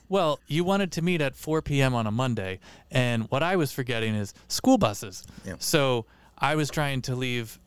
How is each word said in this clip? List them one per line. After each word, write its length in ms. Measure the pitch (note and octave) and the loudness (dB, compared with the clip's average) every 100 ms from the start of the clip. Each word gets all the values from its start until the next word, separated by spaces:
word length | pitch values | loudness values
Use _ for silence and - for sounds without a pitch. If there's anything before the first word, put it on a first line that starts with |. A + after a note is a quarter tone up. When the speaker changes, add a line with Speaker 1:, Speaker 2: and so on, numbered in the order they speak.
| - | -4
Speaker 1:
Well, 320 | F#3+ D#3+ C#3+ - | 0 0 -2 -2
you 160 | D3+ | -2
wanted 260 | F3 G3 F#3+ | 2 2 0
to 120 | E3 | -2
meet 180 | E3+ F3 | 0 0
at 160 | C#3 - | 0 -4
four 260 | - D#3 | -2 -2
P 180 | D3+ C#3 | 0 2
M 140 | C3 | 2
on 140 | A#2+ A2 | 2 0
a 20 | |
Monday, 480 | G#2+ C3 A2 F#2+ F#2+ - - - | 0 0 -2 -4 -8 -12 -20 -4
and 400 | C3 B2 A#2 G#2+ | 0 2 0 0
what 140 | C3+ | 0
I 100 | E3 | 2
was 160 | F#3+ C#3+ | 2 0
forgetting 460 | - B2 A#2 A2 G#2+ | -2 -4 -2 0 -2
is 180 | G2+ - - | -4 -10 -8
school 300 | - B3+ C4 | -2 4 6
buses. 440 | A#2+ G#2 G#2 F#2 - - - | 4 0 -10 -14 -18 -16 -12
Speaker 2:
Yeah. 80 | F2 | -8
Speaker 1:
So 460 | - D#3 C#3 B2 A2+ - - - | 0 2 4 2 -2 -12 -20 -2
I 120 | C3+ | 0
was 160 | D#3 C#3+ | 2 0
trying 320 | - C#3+ C3+ | 0 -2 -2
to 120 | A#2+ | -4
leave, 460 | B2+ C3 A#2+ A2 - | -4 -2 -2 -6 -12